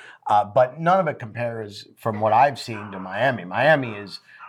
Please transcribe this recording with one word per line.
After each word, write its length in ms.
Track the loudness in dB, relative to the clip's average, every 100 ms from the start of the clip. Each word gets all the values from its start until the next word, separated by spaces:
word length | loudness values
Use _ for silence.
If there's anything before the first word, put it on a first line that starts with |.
| -20 -10 0
Uh, 200 | 2 4
but 340 | 2 2 2
none 180 | 2 2
of 80 | 2
it 120 | -4
compares, 680 | -8 -8 -6 -6 -10 -14 -20 _
from 220 | -4 0
what 120 | 4
I've 260 | 6 4 2
seen, 340 | -10 -10 -10
to 60 | -12
Miami. 460 | -8 -2 0 -2
Miami 460 | -4 0 4 4 2
is, 300 | -8 -12 -16 _ -20